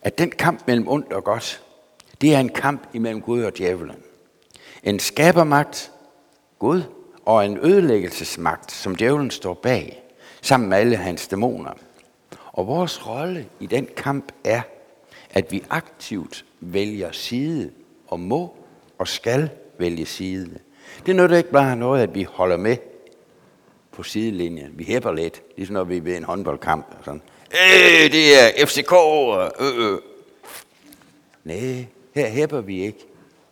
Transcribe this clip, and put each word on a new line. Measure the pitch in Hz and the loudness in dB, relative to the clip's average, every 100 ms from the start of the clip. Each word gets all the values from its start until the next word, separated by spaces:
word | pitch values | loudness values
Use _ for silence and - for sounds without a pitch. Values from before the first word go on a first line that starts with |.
at | 101 - | -8 -2
den | 165 | -2
kamp | - - 165 - | 0 -2 0 0
mellem | 120 90 | 0 0
ondt | 143 - | -2 -4
og | 95 | -6
godt, | 98 113 - - - _ _ _ _ _ | -4 -4 -6 -14 -18 _ _ _ _ _
det | 147 143 | 4 4
er | |
en | 127 | 2
kamp | - 135 143 - | -2 -4 -4 -10
imellem | 117 113 110 | -6 -6 -6
Gud | 110 120 | -4 -2
og | 107 - | -2 -2
djævlen. | 92 90 80 - - _ _ _ _ - - - | -4 -4 -8 -16 -20 _ _ _ _ -20 -20 -8
En | - 101 | -4 -2
skabermagt, | - - 160 175 156 143 143 - - - _ _ _ _ _ _ | -4 2 4 4 4 2 0 -8 -16 -20 _ _ _ _ _ _
Gud, | 110 180 151 - - _ - | -2 -2 -4 -16 -20 _ 0
og | 110 101 | 2 2
en | 101 | 0
ødelæggelsesmagt, | 156 202 170 107 87 - 82 - 82 82 - | 2 4 4 0 -2 -8 -10 -6 -4 -4 -12
som | - 101 90 | -10 -8 -2
djævlen | 117 147 131 | 0 0 -4
står | - 92 | -6 -8
bag, | 90 120 120 71 - - _ - - | -6 -2 -2 -4 -16 -20 _ -20 -12
sammen | - 131 104 | 2 2 4
med | 95 | 2
alle | 117 110 | 2 0
hans | 92 85 - | -4 -8 -8
dæmoner. | 95 123 104 73 - - _ _ _ _ - - | -4 -4 -4 -12 -16 -20 _ _ _ _ -20 -12
Og | - 92 | -8 -6
vores | 160 175 - 113 | -4 -4 -8 -12
rolle | 120 170 180 110 _ | -10 -10 -10 -14 _
i | 95 | -4
den | 123 - - | -4 -4 -8
kamp | 143 139 - - | -6 -6 -8 -8
er, | - 117 120 - _ _ _ - - | -4 -4 -4 -20 _ _ _ -20 -6
at | - - | -4 -4
vi | 95 - | -10 -6
aktivt | 160 - - - 104 - - - _ | -8 -8 -20 -12 -10 -10 -16 -20 _
vælger | 87 95 104 104 87 | -8 -6 -4 -6 -10
side, | 78 - 120 151 160 80 - _ _ _ | -10 -8 -6 -4 -6 -8 -12 _ _ _
og | 87 | -10
må | 90 139 175 - - _ _ _ | -4 -4 -6 -14 -20 _ _ _
og | 92 | -8
skal | - 113 127 156 - - - | -6 -2 -2 -2 -8 -20 -6
vælge | 87 82 78 | -4 -4 -8
side. | - 92 95 87 82 _ _ - - - | -8 -8 -8 -10 -16 _ _ -20 -8 0
Det | 185 | 4
nytter | 180 170 | 6 4
ikke | 170 | 4
bare | 139 135 120 | 2 2 0
noget, | 123 135 | 0 0
at | 104 98 | 0 -2
vi | |
holder | 92 - 92 85 | -8 -2 0 2
med | 104 123 - - - _ _ _ _ _ _ _ _ | 0 -2 -6 -20 -20 _ _ _ _ _ _ _ _
på | - | -16
sidelinjen. | 87 104 113 92 87 82 71 | -10 -6 -6 -4 -6 -8 -14
Vi | 78 | -14
hæpper | 87 123 117 | -4 -4 -2
lidt, | 80 82 - - - | -4 -6 -8 -20 -14
ligesom | 95 | -8
når | 101 | -6
vi | 90 90 | -4 -4
er | |
ved | 82 90 | -4 -6
en | |
håndboldkamp. | 80 92 90 71 - 78 - - | -6 -6 -6 -6 -2 -4 -4 -18
Og | - | -16
sådan, | 76 - _ _ | -16 -18 _ _
"Øh, | 175 185 185 180 165 151 | 4 8 8 8 8 6
det | 156 151 139 | 6 8 10
er | 113 - 143 | 10 6 2
F | |
C | - - | 0 4
K, | |
og | 180 160 156 127 98 87 - | 6 6 2 2 0 -2 -2
øh, | 135 120 110 | -4 0 -2
øh." | 98 - - _ _ - - - _ - - _ _ _ _ | -2 -8 -20 _ _ -20 -20 -20 _ -20 -20 _ _ _ _
Næh, | 78 87 127 127 123 _ _ 147 | -12 -8 -6 -8 -12 _ _ -4
her | 120 | -2
hæpper | 117 151 143 | -2 -2 -4
vi | 98 95 | -6 -6
ikke. | 101 104 - _ _ _ _ | -8 -8 -20 _ _ _ _